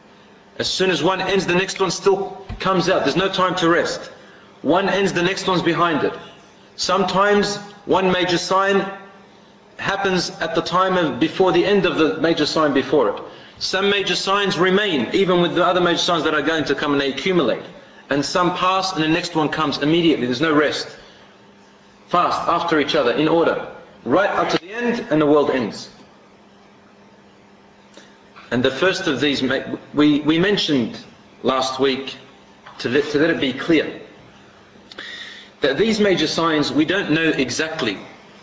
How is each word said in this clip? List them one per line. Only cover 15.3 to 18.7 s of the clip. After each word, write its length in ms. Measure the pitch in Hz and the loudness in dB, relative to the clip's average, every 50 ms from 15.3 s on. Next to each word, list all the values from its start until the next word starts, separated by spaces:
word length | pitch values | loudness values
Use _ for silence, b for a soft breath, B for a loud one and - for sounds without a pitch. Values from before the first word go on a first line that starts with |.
| 185 175 | 4 2
with 140 | 175 170 143 | 2 2 2
the 100 | 160 175 | 2 2
other 160 | 175 185 180 | 2 2 2
major 180 | 175 175 170 - | 2 2 2 0
signs 260 | - - 175 165 139 | 0 0 0 0 0
that 100 | 156 151 | 0 0
are 80 | 151 139 | 0 0
going 220 | 151 165 160 143 | 0 0 0 0
to 100 | 143 143 | -2 -2
come, 160 | 139 156 147 | -2 0 0
and 100 | 143 139 | 0 0
they 120 | 139 139 131 | 0 0 -4
accumulate. 500 | - - 185 185 175 147 113 98 - - - B B B B B B B B | -2 -2 0 2 2 2 2 0 -2 -6 -12 B B B B B B B B
And 140 | 135 143 143 | -2 -2 -2
some 320 | - - 190 180 165 147 | 0 0 2 2 2 0
pass, 360 | - 165 185 | 0 0 2